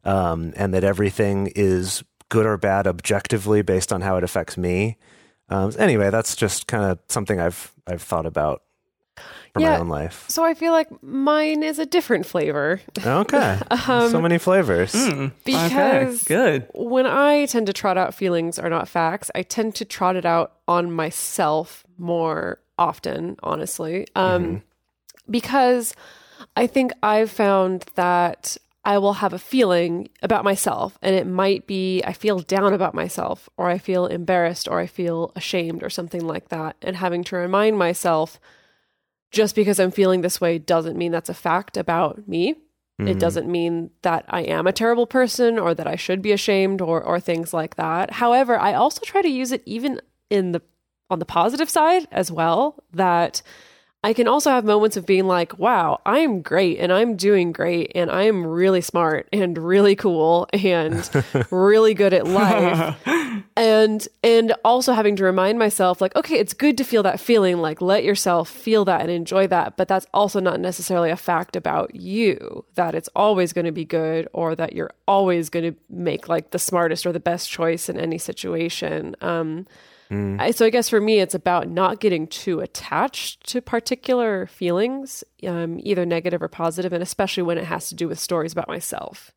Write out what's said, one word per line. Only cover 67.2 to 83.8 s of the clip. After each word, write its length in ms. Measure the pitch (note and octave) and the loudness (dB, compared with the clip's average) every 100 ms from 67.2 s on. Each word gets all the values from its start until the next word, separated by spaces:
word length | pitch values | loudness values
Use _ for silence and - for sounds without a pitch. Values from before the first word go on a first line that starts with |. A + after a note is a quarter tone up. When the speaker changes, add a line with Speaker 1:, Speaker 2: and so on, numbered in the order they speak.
| - A3+ F#3+ F3 | 2 4 4 2
Speaker 2:
like, 240 | D#3 D#3 | -2 -2
let 220 | F3+ G3+ | 2 2
yourself 460 | - G3 F#3+ E3+ E3 | 2 0 2 0 0
feel 360 | - - A3 F#3+ | -8 2 2 4
that 160 | F3 | 0
and 100 | E3 | 0
enjoy 340 | F3 E3 F#3+ F#3+ | -4 0 0 2
that, 300 | F3+ - - | 2 0 -4
but 100 | F#3 | 0
that's 180 | F#3+ - | 0 0
also 260 | - G3+ G3+ | 0 2 2
not 200 | F#3 E3 | 0 0
necessarily 500 | F3+ F3+ F3 F3+ E3 | -4 -6 -2 0 0
a 60 | F3 | 0
fact 380 | - E3+ F3+ F3+ | -2 -2 -2 -6
about 380 | E3 D#3+ - | -2 -2 -4
you, 720 | - F3+ G#3 A3 - - - - - | -8 -6 0 0 0 -8 -14 -8 -2
that 200 | E3+ D#3+ | -2 -2
it's 140 | - - | -4 2
always 360 | G#3 G3 F3 | 2 4 0
gonna 180 | E3+ E3+ | 0 -4
be 120 | D#3+ D#3 | -6 -4
good 420 | E3 D#3+ E3 E3 | -2 -2 -2 -4
or 220 | - E3 D#3+ | -4 -4 -2
that 180 | E3 | -4
you're 200 | - D#3+ - - | -6 -10 -4 2
always 420 | G3 F#3+ F3 D#3 | 2 4 0 -2
gonna 240 | E3+ E3 E3 _ | -4 -4 -6 _
make, 380 | F3+ F3 C#3+ - | -6 -4 -4 -2
like, 220 | E3+ D#3+ | -4 -2
the 80 | F3+ | -6
smartest 460 | - F3+ E3+ D#3+ F3+ | -2 0 0 0 -4
or 60 | |
the 80 | E3+ | -2
best 300 | F3 E3+ - | -4 -4 -6
choice 400 | - E3 E3+ - | -4 -2 -2 -6
in 100 | - | -6
any 180 | E3 E3 | -6 -6
situation." 960 | - - F#3 E3 E3+ - E3 D#3 D#3+ - | -8 -10 -6 -4 -4 -6 -6 -6 -8 -8
Um, 460 | F3 E3 D#3+ D#3+ F#3+ - _ _ _ | -6 -4 -4 -8 -12 -20 _ _ _
Speaker 1:
Mm. 320 | G2+ G2+ G2 | -6 -4 -2
Speaker 2:
I, 100 | D#3+ | -2
so 140 | A#3 A3+ | 2 2
I 40 | |
guess 200 | A#3+ A3+ | 2 2
for 100 | A3 | 2
me, 200 | G#3 G#3+ | 4 2
it's 140 | F#3 F#3 | 2 -2
about 340 | F3+ F3 F3 | 0 0 0
not 320 | E3+ F#3 F#3+ | 0 0 2
getting 260 | G#3+ E3+ D#3+ | 0 0 -4
too 320 | - - D#3+ | -8 -4 -4
attached 880 | C#3 - - D3+ C4 - - - - | -6 -10 -4 -2 -2 -4 -12 -12 -8
to 140 | B3 | -8
particular 840 | - A#3 | -4 -4